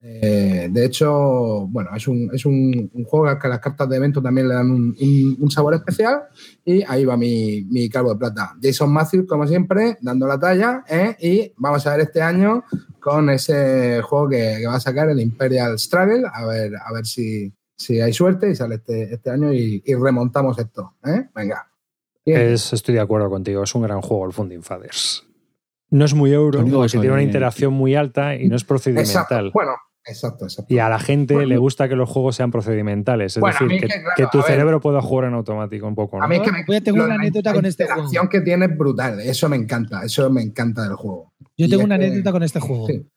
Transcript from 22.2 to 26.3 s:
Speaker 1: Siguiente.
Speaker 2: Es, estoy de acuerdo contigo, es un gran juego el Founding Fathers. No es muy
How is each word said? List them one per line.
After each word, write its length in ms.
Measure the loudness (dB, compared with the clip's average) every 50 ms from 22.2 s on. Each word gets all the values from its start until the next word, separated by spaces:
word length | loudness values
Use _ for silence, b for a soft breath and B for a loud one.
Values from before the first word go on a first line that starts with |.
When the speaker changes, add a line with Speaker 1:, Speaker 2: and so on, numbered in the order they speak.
| _
Speaker 1:
Siguiente. 300 | 2 4 4 4 4 2
Speaker 2:
Es, 200 | 2 0 -2 -4
estoy 220 | -6 -2 0 0
de 60 | 0
acuerdo 280 | 2 2 0 0 0 0
contigo, 340 | -2 -4 -4 -4 -2 -2 -2
es 100 | -2 -2
un 80 | -2 -2
gran 180 | -2 -2 -4
juego 240 | -4 -2 -2 -2 -2
el 80 | -4 -4
Founding 280 | -6 -8 -8 -8 -14
Fathers. 600 | -14 -14 -14 -14 -14 -12 -8 -6 -4 -4 -6 -6 _ _ _ _ _ _ _ _ _ _ _ _ _ _
No 140 | 4 4 4
es 100 | 4 4
muy 200 | 4 4 4